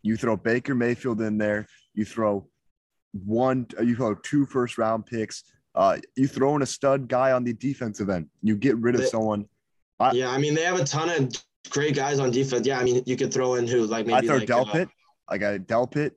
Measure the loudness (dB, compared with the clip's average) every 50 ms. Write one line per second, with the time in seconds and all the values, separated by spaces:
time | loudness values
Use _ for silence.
0 | 0 -2 -2 0 0 0 0 0 2 0 0 0 0 -2 -2 0 2 0 0 -2
1 | -2 -4 -2 -2 -2 -2 -2 0 0 0 0 -2 -4 -10 -18 _ _ _ _ -6
2 | -6 -4 -2 0 0 0 0 -2 -6 _ _ _ _ _ _ _ _ _ _ _
3 | _ _ -16 -12 -6 -2 0 2 2 2 2 0 -2 -6 -4 -2 0 0 0 0
4 | 0 -2 -2 -4 -6 -2 0 0 0 0 0 -2 -2 -2 -2 -2 0 0 0 -2
5 | -4 _ -6 -6 -6 -6 -8 -16 -18 _ _ _ _ _ _ 2 4 4 2 0
6 | -6 -10 _ 0 0 0 2 2 2 2 2 2 0 -2 -4 0 2 2 2 2
7 | 0 -2 0 2 4 4 2 2 0 -2 -4 -2 -4 -4 -4 -2 -6 -6 -4 -4
8 | -2 -2 -2 -2 -4 -8 _ _ 0 0 0 2 2 2 2 2 2 2 2 2
9 | 0 0 0 0 0 0 -2 -4 -4 _ _ _ _ _ _ _ _ _ _ _
10 | 2 2 2 2 0 0 -2 -2 0 0 0 0 0 0 0 0 -2 -2 -2 -2
11 | -2 -2 0 0 -2 -2 -4 -10 -14 _ _ _ _ -6 -4 -2 0 0 0 0
12 | 0 0 0 0 0 0 0 0 0 0 -2 0 0 0 0 2 2 2 2 0
13 | 0 -2 -2 -2 -2 -2 0 0 0 2 0 0 0 0 2 0 2 0 -2 -2
14 | 0 2 2 2 4 4 2 0 2 2 2 2 2 2 0 -2 -2 -2 _ _
15 | _ _ _ _ _ -6 -4 -2 0 -2 -2 -4 -4 0 0 0 0 0 -2 -2
16 | -2 -2 -6